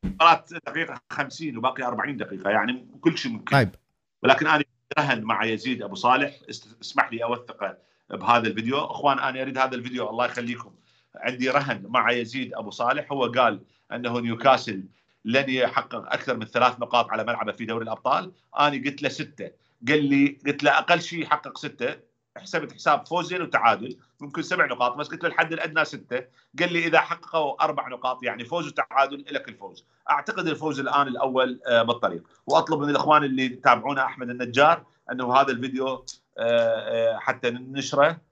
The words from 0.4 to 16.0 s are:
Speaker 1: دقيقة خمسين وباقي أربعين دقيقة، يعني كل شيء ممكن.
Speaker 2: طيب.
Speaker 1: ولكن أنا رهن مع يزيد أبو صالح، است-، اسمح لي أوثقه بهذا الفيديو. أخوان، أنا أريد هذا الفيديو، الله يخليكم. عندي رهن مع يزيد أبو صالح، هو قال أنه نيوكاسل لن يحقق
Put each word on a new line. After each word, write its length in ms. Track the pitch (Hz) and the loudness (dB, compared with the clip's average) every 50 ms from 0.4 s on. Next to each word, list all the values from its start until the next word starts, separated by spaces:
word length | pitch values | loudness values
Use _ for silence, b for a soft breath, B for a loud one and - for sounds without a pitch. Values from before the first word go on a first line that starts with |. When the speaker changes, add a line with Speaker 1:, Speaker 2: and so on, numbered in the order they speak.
| - _ 170 170 _ | 2 _ -16 -14 _
Speaker 1:
دقيقة 340 | - 139 156 165 139 135 - _ _ | -8 -4 -4 -4 -4 -8 -16 _ _
خمسين 460 | - - 143 135 - - 165 156 123 113 | -6 -6 -6 -6 -6 -8 -8 -8 -6 -2
وباقي 240 | 113 127 - - 131 | -2 -2 -2 -2 -4
أربعين 340 | 123 117 107 98 139 143 | -4 -2 -2 -4 -4 -4
دقيقة، 340 | 113 104 - 98 95 92 98 | -6 -8 -8 -8 -6 -2 2
يعني 360 | 104 107 101 117 123 127 - - - - | 2 2 2 0 -2 -6 -8 -16 -20 0
كل 180 | - 165 165 - | 0 0 0 0
شيء 140 | - 131 117 | -4 -6 -6
ممكن. 240 | 107 - - - | -6 -4 2 4
Speaker 2:
طيب. 120 | 139 123 95 - - _ _ _ _ _ _ _ _ - | 4 4 4 0 -10 _ _ _ _ _ _ _ _ 4
Speaker 1:
ولكن 240 | 127 131 - 156 | 4 6 6 6
أنا 180 | 156 156 151 143 _ _ _ _ _ - 151 | 2 2 2 2 _ _ _ _ _ -2 -2
رهن 240 | 147 139 127 113 107 | 0 0 0 -2 0
مع 220 | 107 113 98 107 | -2 -2 0 0
يزيد 380 | 113 110 104 104 127 127 110 107 | -2 -2 -2 -2 -4 -4 -4 -6
أبو 120 | 101 98 | -10 -10
صالح، 360 | 95 - 120 127 131 143 139 - - _ - | 0 2 4 4 4 2 -2 -6 -12 _ -16
است-، 260 | 104 - - - 113 _ - | -16 -16 -16 -18 -20 _ -16
اسمح 300 | - - 139 131 - 113 | -6 -2 -2 -2 -2 -2
لي 120 | 117 117 | -6 -4
أوثقه 520 | 117 120 120 120 - 107 - 101 95 92 - _ _ _ _ _ _ | -4 -4 -4 -6 -16 -10 -8 -8 -8 -8 -10 _ _ _ _ _ _
بهذا 360 | - - - - 120 120 113 | -10 -6 2 4 4 4 4
الفيديو. 320 | 110 98 107 110 117 135 143 | 2 -2 -2 -4 -2 -2 -2
أخوان، 400 | 151 - - - - 143 135 131 | -2 -4 -6 0 0 2 2 2
أنا 240 | 131 135 127 131 131 | 0 -4 -4 -4 -6
أريد 160 | 139 135 135 | -6 -2 0
هذا 160 | 131 131 127 | 0 0 0
الفيديو، 360 | 120 117 127 123 123 113 107 | -6 -8 -8 -6 -6 -6 -6
الله 160 | 110 117 123 | -2 -2 -2
يخليكم. 440 | 120 - 127 120 117 120 117 - - - _ _ _ _ _ _ _ _ | -2 -2 -6 -6 -6 -8 -10 -10 -18 -20 _ _ _ _ _ _ _ _
عندي 340 | - - 123 127 123 127 131 | -8 -6 -6 -4 -2 -2 2
رهن 320 | 131 143 139 139 117 101 95 113 | 2 2 0 0 -6 -6 -8 -2
مع 220 | 117 127 110 113 | 0 2 2 2
يزيد 440 | 123 120 117 113 117 135 131 123 - | 2 0 -2 -4 -6 -8 -8 -8 -8
أبو 160 | - 110 101 | -10 -10 -10
صالح، 420 | - - 120 120 131 147 143 - 143 | -6 -4 -2 0 0 -2 -2 -6 -2
هو 140 | 139 127 | -2 -2
قال 340 | 113 120 127 127 117 107 95 - _ _ _ _ _ - | -2 2 2 2 2 2 0 -10 _ _ _ _ _ -12
أنه 280 | 120 123 120 117 120 | -6 -6 -4 -4 -2
نيوكاسل 640 | 120 120 113 113 - 139 135 127 135 - 107 95 95 92 _ _ _ _ _ _ _ | -2 -4 -4 2 4 4 4 4 2 -4 -8 -8 -10 -14 _ _ _ _ _ _ _
لن 260 | 107 117 135 139 135 | 0 0 2 2 2
يحقق 640 | 131 131 123 113 - 135 123 - - 117 | 0 0 0 2 0 -2 -4 -2 -10 -12